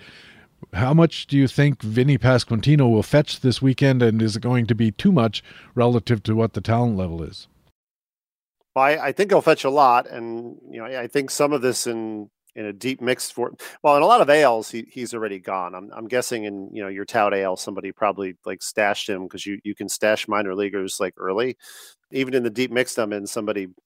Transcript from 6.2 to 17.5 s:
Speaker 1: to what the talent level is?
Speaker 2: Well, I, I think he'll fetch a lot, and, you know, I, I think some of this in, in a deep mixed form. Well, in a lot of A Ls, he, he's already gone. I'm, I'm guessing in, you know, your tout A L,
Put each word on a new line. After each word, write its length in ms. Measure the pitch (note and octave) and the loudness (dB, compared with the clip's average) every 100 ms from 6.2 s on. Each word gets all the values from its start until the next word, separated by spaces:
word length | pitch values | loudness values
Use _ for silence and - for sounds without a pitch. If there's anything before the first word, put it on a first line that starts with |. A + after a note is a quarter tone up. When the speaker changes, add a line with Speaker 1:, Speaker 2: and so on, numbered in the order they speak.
Speaker 1:
to 100 | - | 0
what 200 | A2 A2+ | 0 0
the 80 | - | -2
talent 360 | F#2+ A2+ A#2+ G#2 | -2 0 0 0
level 240 | F#2 E2 | -4 -6
is? 260 | D#2 - - _ _ _ _ _ _ _ _ _ _ _ _ - | -10 -12 -20 _ _ _ _ _ _ _ _ _ _ _ _ 0
Speaker 2:
Well, 80 | |
I, 140 | C3+ D3+ | 2 2
I 140 | C#3 | -2
think 180 | C3 G3 | -2 2
he'll 140 | F#3+ | 4
fetch 200 | D#3 D3+ | 4 2
a 60 | C#3 | 2
lot, 380 | C#3 C3+ A#2+ C3 | 4 6 4 2
and, 500 | B2 A#2 A#2 A#2+ - - | -6 -10 -10 -12 -16 -18
you 80 | B2 | -14
know, 60 | A2+ | -12
I, 180 | C3 | -10
I 40 | A#2+ | -4
think 220 | D3 C3+ | -4 -2
some 240 | - D3 | 0 0
of 80 | D3 | 0
this 240 | B2 A#2+ A#2+ | 0 -2 -4
in, 460 | A2+ A2+ G#2+ G#2 _ _ - | -4 -6 -8 -12 _ _ -12
in 100 | G#2+ | -12
a 80 | |
deep 280 | G2+ A#2+ C3+ | -8 -8 -4
mixed 320 | A#2+ B2+ - | -2 -2 -4
form. 220 | - B2 - - - | -8 -8 -8 -18 -2
Well, 140 | D#3 C#3+ | 4 4
in 40 | |
a 60 | E3 | 6
lot 120 | A#3+ | 6
of 120 | D3+ | 6
A 100 | D3 | 6
Ls, 300 | C#3+ A#2 G#2+ | 6 2 -2
he, 160 | A#2 A2+ | -10 -12
he's 220 | - A#2 | -12 -10
already 240 | A#2+ A2 G2 | -8 -8 -8
gone. 380 | F2+ F#2+ F2+ F2+ | -6 -6 -6 -10
I'm, 160 | G2+ | -16
I'm 140 | - A2 | -16 -4
guessing 380 | B2 B2 A#2 G#2+ | -4 -2 -4 -6
in, 260 | G2+ F#2+ | -8 -10
you 80 | - | -10
know, 80 | G2 | -10
your 160 | G2 G2+ | -10 -4
tout 300 | A#2+ G#2 G2 | 0 2 0
A 80 | |
L, 120 | F#2+ | -2